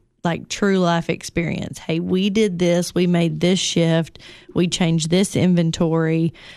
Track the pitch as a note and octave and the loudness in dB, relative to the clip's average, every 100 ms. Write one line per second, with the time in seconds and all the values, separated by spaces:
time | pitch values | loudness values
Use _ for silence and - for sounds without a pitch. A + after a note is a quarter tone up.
0 | _ _ F3 E3 - - G3+ F#3+ F3 E3+ | _ _ -4 -4 -8 -2 0 2 2 0
1 | E3 - - - E3 - - - - E3 | -2 -6 -4 -4 -4 -6 -8 -12 -6 -4
2 | F3+ F#3 G3+ G3+ G#3+ E3+ F3 F3 F3 - | -2 0 0 2 0 0 0 2 0 0
3 | F3+ F3 E3+ D#3 E3+ F#3 - - E3 E3 | 2 2 0 0 0 0 0 0 2 2
4 | D#3+ - - - - - F3 - E3+ E3 | 0 -8 -20 -20 -8 -2 -2 0 0 0
5 | D#3 F3+ G3 - F3+ F3 E3 - E3+ D#3+ | 0 0 0 2 2 2 2 0 0 0
6 | D#3+ E3 E3 - - | 0 0 0 -4 -20